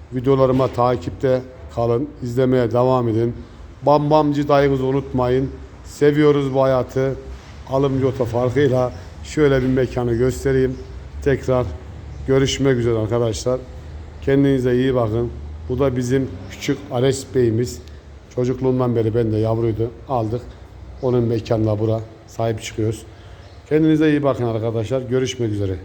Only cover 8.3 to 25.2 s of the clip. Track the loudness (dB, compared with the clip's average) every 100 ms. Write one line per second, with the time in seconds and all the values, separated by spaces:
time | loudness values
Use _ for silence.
8.3 | 0 2 2 2 2 0 -4 -14 -16 -8
9.3 | 2 4 4 2 2 0 0 0 2 0
10.3 | 0 0 2 0 -2 -12 -16 -16 -4 0
11.3 | 0 2 0 0 -6 -14 -16 -16 -8 0
12.3 | 2 2 2 2 2 2 0 0 0 0
13.3 | 0 -2 -2 -6 -16 -16 -16 -16 -6 0
14.3 | 4 4 4 2 2 2 2 0 0 -2
15.3 | -6 -12 -12 -6 0 0 0 0 0 -2
16.3 | -8 -14 -6 -4 -4 -4 0 2 0 -2
17.3 | 2 2 2 -2 -6 -16 -20 -20 -20 -10
18.3 | -4 -2 0 0 2 2 2 0 0 0
19.3 | 0 0 0 0 -2 -4 -6 -4 -4 -2
20.3 | -6 -10 -18 -20 -20 -18 -6 0 2 2
21.3 | -2 0 0 0 0 0 -2 -6 -16 -14
22.3 | -4 -4 -4 -6 -4 -4 -4 -12 -20 -20
23.3 | -20 -20 -20 -2 2 4 4 4 2 2
24.3 | 0 -2 -2 -2 -2 -2 -4 -2 -2